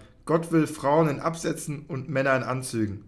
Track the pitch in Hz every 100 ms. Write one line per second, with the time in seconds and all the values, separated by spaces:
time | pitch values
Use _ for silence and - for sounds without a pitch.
0 | - _ - 165 165 165 151 - 135 151
1 | 160 139 165 165 175 156 - 143 - 131
2 | 127 135 135 131 117 131 131 117 107 98